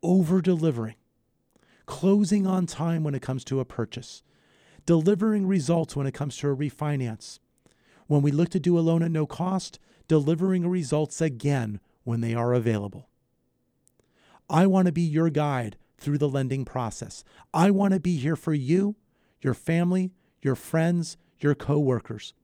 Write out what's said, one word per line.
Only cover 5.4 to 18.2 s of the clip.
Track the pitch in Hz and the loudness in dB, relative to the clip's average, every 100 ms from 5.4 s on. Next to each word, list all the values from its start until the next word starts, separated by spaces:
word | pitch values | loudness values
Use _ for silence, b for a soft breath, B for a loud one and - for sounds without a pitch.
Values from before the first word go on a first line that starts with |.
| 190 | 0
results | 190 135 165 160 - | 0 0 0 -2 -4
when | 135 | -6
it | |
comes | - 143 - | -4 -8 -4
to | 143 | -4
a | 135 | -2
refinance. | 147 - 151 143 123 110 - - _ _ b b b b b | -6 -6 -4 -4 -4 -8 -14 -20 _ _ b b b b b
When | 147 | 2
we | 143 | 2
look | 143 170 | 2 0
to | 190 | 0
do | 170 175 | 2 4
a | |
loan | 165 165 | 4 2
at | 165 | 2
no | 160 151 | -2 -4
cost, | - 180 190 - - b b b | -4 -2 -2 -6 -16 b b b
delivering | 160 143 165 190 185 175 | 2 4 0 2 0 0
results | 180 139 151 151 - | -2 0 -2 -2 -2
again | 160 123 143 139 117 104 _ _ | -4 -2 -2 0 -2 -8 _ _
when | - 117 | -4 -2
they | 117 | 0
are | 117 120 | 0 2
available. | 123 113 110 104 - - _ _ _ _ _ _ _ _ _ b b b b _ | 2 2 0 -2 -10 -20 _ _ _ _ _ _ _ _ _ b b b b _
I | 156 196 | 2 4
want | 190 185 | 4 2
to | |
be | 165 | 2
your | 170 151 165 | 0 2 0
guide | 147 147 135 110 - _ _ | 0 -2 -2 -6 -10 _ _
through | - 147 | -4 0
the | 147 | 0
lending | 135 131 135 | 0 -2 -4
process. | 127 131 117 - 113 - - b b | -4 -4 -6 -8 -14 -16 -20 b b
I | - 185 | 2 2
want | 196 202 | 4 2
to | 190 | 0
be | 180 | 0
here | 170 | -2